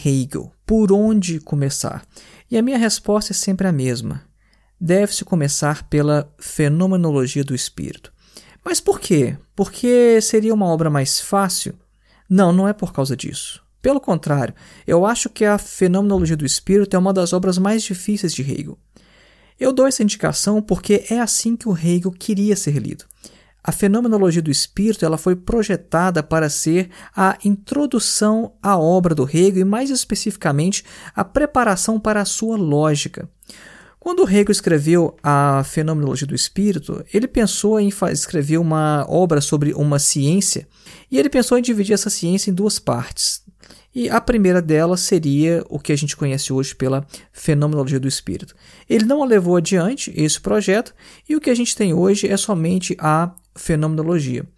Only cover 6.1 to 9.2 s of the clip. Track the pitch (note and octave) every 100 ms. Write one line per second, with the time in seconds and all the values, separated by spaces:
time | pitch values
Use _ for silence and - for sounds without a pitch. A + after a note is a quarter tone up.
6.1 | D3 C#3+ _ - - D3 D#3+ F#3+ F#3 E3
7.1 | C#3+ B2+ C#3+ C3+ B2+ - - C#2 - -
8.1 | _ _ - - - F4 F4 - - -
9.1 | D#3+